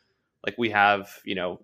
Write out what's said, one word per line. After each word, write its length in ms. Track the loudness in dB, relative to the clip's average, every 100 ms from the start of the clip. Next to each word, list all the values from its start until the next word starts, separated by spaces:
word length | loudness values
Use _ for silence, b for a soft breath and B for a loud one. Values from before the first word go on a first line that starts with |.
| _ _ _ _
Like, 120 | -10 -4
we 120 | -2
have, 380 | 4 4 2 -4 -16
you 120 | -10 -6
know, 240 | -6 -8